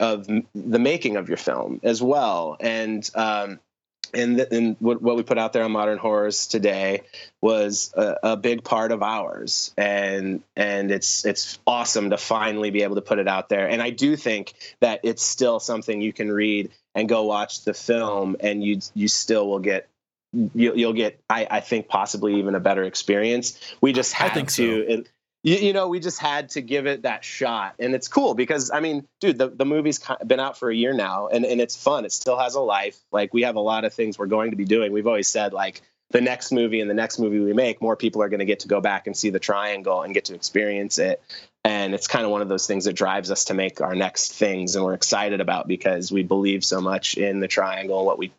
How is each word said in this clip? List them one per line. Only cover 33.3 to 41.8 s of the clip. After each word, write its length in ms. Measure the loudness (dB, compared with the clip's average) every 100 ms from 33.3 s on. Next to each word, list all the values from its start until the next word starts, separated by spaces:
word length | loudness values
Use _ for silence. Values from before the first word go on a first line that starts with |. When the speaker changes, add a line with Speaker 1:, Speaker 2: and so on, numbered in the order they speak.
Speaker 1:
we 100 | 2
have 120 | 2
a 60 | 0
lot 240 | 0 0
of 100 | -2
things 240 | -2 -4 -2
we're 80 | 0
going 240 | 0 0
to 60 | -2
be 80 |
doing. 280 | 2 2 2
We've 140 | 0 2
always 220 | 2 0
said, 240 | 0 -2
like, 280 | -2 -4 -6 _ _ 0
the 100 | 2
next 300 | 2 -2 -2
movie 300 | 0 2 0
and 100 | 0
the 40 |
next 260 | 0 -2 -2
movie 180 | 0 2
we 140 | 2
make, 280 | 2 2 0
more 140 | -2 0
people 240 | 0 0
are 80 | 0
gonna 160 | 0
get 160 | 0 -2
to 80 | 0
go 120 | 0
back 260 | 2 -2 -4
and 100 | -2
see 140 | -2
the 80 | -2
Triangle 640 | -2 -2 -2 -4 -2 -2
and 100 | 0
get 120 | -2
to 100 | -4
experience 640 | -8 -2 0 0 -2 -2 0
it. 240 | 0 -2 -6 -20 -20 _
And 300 | -2 0